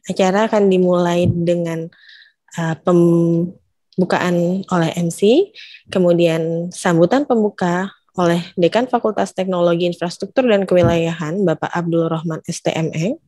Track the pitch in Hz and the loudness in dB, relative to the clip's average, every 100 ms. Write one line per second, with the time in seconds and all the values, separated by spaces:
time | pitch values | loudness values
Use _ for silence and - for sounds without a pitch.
0 | - 185 190 196 220 214 202 185 180 180 | -6 0 2 2 2 2 2 4 2 2
1 | 175 175 175 175 170 175 170 165 165 _ | 2 0 0 0 0 -2 -2 -6 -10 _
2 | - - - _ _ - 165 160 - 175 | -20 -20 -20 _ _ -6 -4 -2 2 4
3 | 170 170 170 170 175 - _ _ _ - | 4 4 2 0 -2 -8 _ _ _ -4
4 | 185 185 180 175 175 190 - 180 160 175 | -2 0 0 0 0 -2 -2 0 0 -2
5 | 170 - 202 277 403 - - - _ 190 | -4 0 2 4 2 -8 -20 -20 _ 0
6 | 175 175 170 160 165 165 175 - 190 165 | 2 4 2 0 -2 -4 -6 -4 0 4
7 | 175 262 294 233 208 202 180 180 196 _ | 4 2 0 0 0 -2 -2 -2 -4 _
8 | _ - 175 170 170 - 170 214 254 233 | _ -2 0 0 -4 0 0 2 -2 -2
9 | 220 208 196 - 190 180 175 170 175 170 | -2 -4 -6 -4 -4 0 0 0 -2 -4
10 | 175 - 202 - 254 202 190 180 170 170 | -8 -8 -4 -2 2 0 2 2 4 2
11 | 165 165 151 185 185 156 147 175 175 165 | -2 -4 -6 -2 -2 -2 -4 -4 -2 -2
12 | 165 160 160 160 - 170 - - 160 - | -2 -4 -6 -8 -10 -6 -4 -2 -4 -4
13 | 180 330 | -4 -6